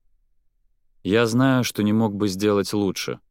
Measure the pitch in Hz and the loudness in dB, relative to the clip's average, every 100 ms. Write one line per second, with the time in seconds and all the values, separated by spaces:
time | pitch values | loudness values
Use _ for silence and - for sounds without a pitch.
0 | _ _ _ _ _ _ _ _ _ _ | _ _ _ _ _ _ _ _ _ _
1 | - 107 120 117 135 127 120 - 104 110 | 0 2 2 2 2 2 0 -2 0 2
2 | 113 101 104 92 104 101 95 107 98 85 | 0 0 -2 0 0 2 0 -2 -2 -4
3 | - 62 _ | -8 -10 _